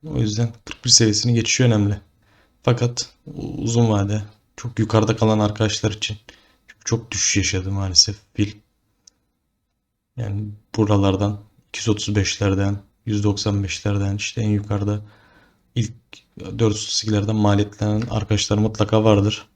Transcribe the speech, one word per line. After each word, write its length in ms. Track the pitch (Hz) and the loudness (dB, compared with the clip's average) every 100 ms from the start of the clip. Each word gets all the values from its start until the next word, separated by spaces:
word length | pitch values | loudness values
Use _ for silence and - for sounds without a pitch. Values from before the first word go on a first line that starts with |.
| 160 | -6
O 140 | 147 | -2
yüzden 320 | 107 104 117 - | -2 -2 -4 -6
kırk 200 | - - | -16 -10
bir 60 | 131 | 2
seviyesini 440 | - 113 104 123 | 4 4 2 0
geçişi 300 | 117 113 - | 0 0 2
önemli. 360 | 127 107 101 101 - _ _ _ _ _ | 4 4 2 -2 -8 _ _ _ _ _
Fakat 520 | - 123 120 120 - _ - | 0 0 0 -4 -10 _ -16
u-, 360 | - - - | -12 -10 -4
uzun 280 | 110 117 117 | 0 2 4
vade 320 | 104 101 107 104 _ _ - | 2 0 -2 -4 _ _ -12
çok 220 | 123 - | -10 -2
yukarıda 380 | 107 110 107 - | 2 2 2 2
kalan 220 | 110 107 | 2 4
arkadaşlar 520 | 104 104 107 - 110 | 2 2 -2 0 -4
için 260 | 101 - - - - _ _ _ | -4 -8 -8 -14 -20 _ _ _
çok, 200 | - - | -14 -4
çok 240 | 113 - | -4 -4
düşüş 260 | - - 104 | -4 0 0
yaşadı 340 | 92 95 92 | 0 -2 -4
maalesef 460 | 98 98 87 - 101 _ | -4 0 2 2 0 _
fil. 180 | - 104 - _ _ _ _ _ _ _ _ _ _ _ _ _ _ _ - | -4 -4 -4 _ _ _ _ _ _ _ _ _ _ _ _ _ _ _ -10
Yani 320 | 110 101 107 104 _ - | -6 -6 -8 -12 _ -2
buralardan 640 | 104 104 98 98 101 104 - _ _ | 2 4 4 2 0 -4 -12 _ _
iki 120 | - | -8
yüz 80 | - | -2
otuz 280 | 104 - 104 | -2 0 0
beşlerden, 640 | 92 - 101 95 98 101 - _ - | 0 0 0 0 0 -4 -10 _ -4
yüz 180 | 104 | 0
doksan 400 | 104 101 - 101 | 0 0 -2 -2
beşlerden, 520 | 98 - 104 101 98 101 | -2 -4 -4 -2 -2 -4
işte 240 | - - | -6 -4
en 80 | 107 | 0
yukarıda 540 | 104 104 104 101 104 104 - _ _ _ _ _ | -2 0 -2 -2 -4 -8 -20 _ _ _ _ _
ilk 180 | - 107 - _ - _ - | -4 -4 -6 _ -20 _ -16
dört 340 | 92 113 113 | -12 0 0
yüz 100 | 104 | 0
otuz 180 | - - | -4 -4
ikilerden 340 | 107 104 101 110 | 0 0 0 0
maliyetlenen 640 | 104 101 101 - 107 107 | 2 2 0 -2 -2 -2
arkadaşlar 580 | 120 107 104 104 - 107 | -2 -4 -2 -2 0 0
mutlaka 460 | 107 107 107 110 | 0 0 2 4
vardır. 420 | 110 104 101 - - | 6 6 4 -2 -12